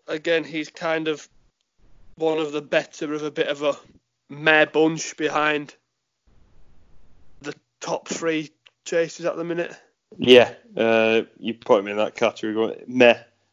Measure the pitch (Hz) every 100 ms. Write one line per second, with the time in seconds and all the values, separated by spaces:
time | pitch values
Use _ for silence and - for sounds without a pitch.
0 | - 160 165 165 143 160 147 - 165 160
1 | 156 151 - _ _ _ _ _ _ -
2 | - - 160 160 151 147 147 160 143 -
3 | 147 151 151 151 143 143 147 - - _
4 | _ _ - 143 156 156 151 147 160 160
5 | - - 151 147 151 151 143 - _ _
6 | _ _ _ _ _ - - - - -
7 | - - - - 147 - _ - - 170
8 | - - 165 156 151 _ _ _ - 170
9 | 165 - 165 - 170 170 170 - _ _
10 | _ - 120 123 110 - _ - 113 113
11 | 110 113 - - 107 113 - 113 101 104
12 | 107 - 113 - 110 107 113 50 - 127
13 | 120 110 - _ _